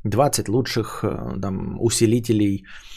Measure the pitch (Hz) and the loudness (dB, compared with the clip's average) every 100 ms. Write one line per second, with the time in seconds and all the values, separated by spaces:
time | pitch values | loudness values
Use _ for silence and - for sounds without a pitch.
0 | 107 101 143 - 101 117 131 120 104 - | 0 4 4 2 0 0 0 -2 -4 -4
1 | 107 - 62 - 98 95 - - 117 - | -4 -4 -6 -6 -4 -4 -6 -2 0 2
2 | 113 120 113 110 101 98 - - - | 4 4 2 2 2 0 -6 -18 -16